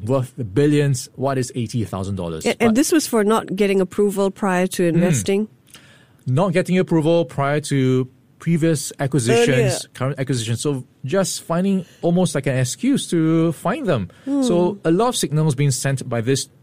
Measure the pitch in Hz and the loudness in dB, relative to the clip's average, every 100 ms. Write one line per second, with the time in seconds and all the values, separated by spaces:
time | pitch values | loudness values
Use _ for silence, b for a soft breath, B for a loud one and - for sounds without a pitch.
0 | 107 135 123 - 110 104 147 147 143 127 | -2 -2 -2 -8 -2 2 4 4 2 -2
1 | - - 131 131 123 127 110 120 101 95 | -6 -6 -4 -2 -4 -6 -4 -4 -4 -4
2 | 98 98 85 80 - - 233 220 320 320 | -6 -6 -6 -4 -4 0 2 2 2 2
3 | - 226 202 220 - 185 202 196 185 - | 0 0 2 0 0 -2 0 2 0 0
4 | 208 190 196 - 202 180 185 - 175 165 | 0 0 -2 -2 -2 0 0 0 0 2
5 | 180 135 95 196 214 _ _ B B B | 2 0 0 -2 -2 _ _ B B B
6 | B B - 127 196 175 175 185 185 165 | B B -2 0 2 0 2 2 2 2
7 | 151 170 170 - 139 147 147 139 131 127 | 4 2 2 -2 -2 -2 0 0 2 2
8 | 127 _ _ - - 165 165 156 - - | -2 _ _ -8 -2 2 2 0 -4 -6
9 | 139 151 113 233 233 127 110 - - - | -2 0 2 4 4 2 2 0 -6 -6
10 | 127 139 131 127 110 117 151 135 127 _ | -4 -4 -4 -4 -2 -4 -2 -4 -8 _
11 | 131 190 180 - - 165 196 190 165 - | -4 -2 -2 -4 -4 -2 0 -2 -4 -4
12 | 170 175 175 147 135 127 127 - 240 277 | 0 2 2 0 -2 0 -2 -2 0 0
13 | - 170 160 165 165 160 175 269 240 131 | 0 0 2 2 0 -2 -4 -4 -2 -2
14 | 170 B - 277 254 175 180 208 160 175 | -2 B -4 -2 2 2 0 0 0 2
15 | 247 240 156 151 156 127 143 127 139 135 | 0 -2 -2 0 0 2 0 0 -2 -4
16 | 127 120 113 135 - _ | -4 -4 0 -2 -2 _